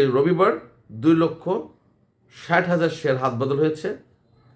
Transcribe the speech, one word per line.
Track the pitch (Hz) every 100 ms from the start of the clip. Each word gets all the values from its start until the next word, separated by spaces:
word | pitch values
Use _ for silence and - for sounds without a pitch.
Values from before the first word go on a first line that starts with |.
| 139
রবিবার | 123 151 175 202 - - _ -
দুই | 110 147
লক্ষ | 165 160 160 170 190 156 _ _ _ _ _ _
ষাট | - - 170 175
হাজার | 175 165
শেয়ার | 156 147 131
হাত | 135
বদল | 120 127 139
হয়েছে, | 156 156 190 - _ _ _ _ _